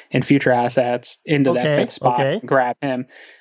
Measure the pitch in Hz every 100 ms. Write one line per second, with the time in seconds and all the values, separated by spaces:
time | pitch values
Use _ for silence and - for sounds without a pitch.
0 | - 139 127 143 131 123 120 135 123 123
1 | - - - 147 135 123 151 147 233 -
2 | 131 123 135 147 - 139 123 120 143 127
3 | 127 - - -